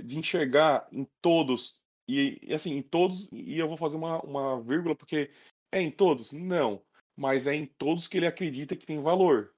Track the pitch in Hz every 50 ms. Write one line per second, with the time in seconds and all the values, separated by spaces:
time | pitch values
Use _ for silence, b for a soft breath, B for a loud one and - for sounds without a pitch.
0 | 120 117 131 160 160 - - 170 151 131 123 143 156 156 139 120 - - - 131
1 | 135 - _ _ - 175 170 165 156 131 127 113 - - - _ _ _ _ _
2 | _ - 131 139 139 139 - - - - 147 151 - 180 143 139 131 - - 165
3 | 180 185 185 185 208 - - - - 90 131 160 165 151 165 156 165 151 151 160
4 | 160 165 165 160 - 143 139 139 139 135 131 123 113 117 139 170 175 165 151 -
5 | - - 165 151 143 139 b b b b b _ _ _ - 190 180 156 139 -
6 | 196 180 147 123 113 - 135 151 180 185 180 170 139 113 101 92 - _ _ _
7 | _ _ _ - 139 135 135 135 123 143 143 151 151 139 _ - 139 143 165 170
8 | 170 - - 185 170 170 165 - 190 160 131 131 147 139 - - - - 156 151
9 | 139 160 175 190 185 175 139 110 104 - _